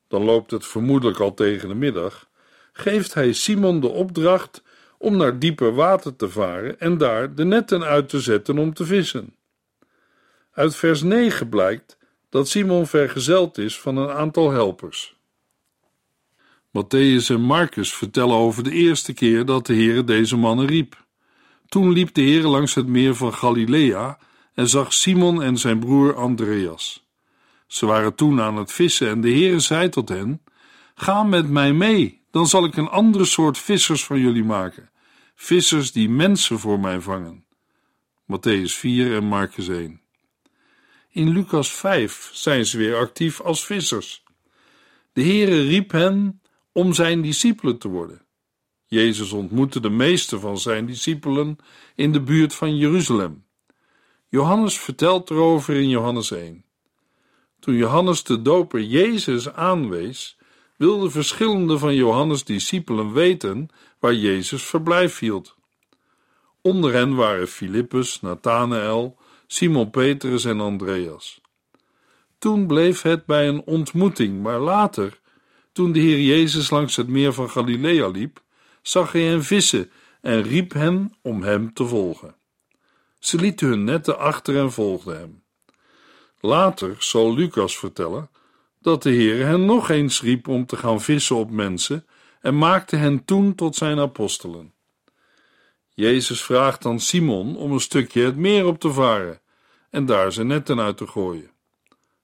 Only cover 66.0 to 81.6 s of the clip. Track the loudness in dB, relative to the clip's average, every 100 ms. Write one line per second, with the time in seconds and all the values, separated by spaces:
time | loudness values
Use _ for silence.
66 | _ _ _ _ _ _ -2 0 2 2
67 | 2 2 0 0 -4 -8 -6 -4 -2 -2
68 | -4 -6 -8 -6 -2 0 0 -2 -2 -4
69 | -4 -10 _ _ -12 -2 0 2 0 0
70 | 0 0 -2 -2 -2 -2 -4 -4 -4 -4
71 | -6 -10 -18 -20 _ _ _ _ _ _
72 | _ _ _ _ -2 0 2 2 2 2
73 | 0 -2 0 0 2 -2 -2 -4 -2 0
74 | 0 2 -2 -2 -4 -4 0 2 0 -2
75 | -6 -8 _ _ _ _ _ -2 0 2
76 | 4 4 4 4 2 0 -2 -2 0 -4
77 | -2 0 0 0 -4 -4 -2 -2 0 0
78 | 0 -4 -8 -12 _ _ _ _ -2 0
79 | 0 0 0 0 0 0 2 0 -4 _
80 | _ _ -2 -2 0 -2 -2 -2 0 0
81 | -4 -8 -8 -6 -2 -2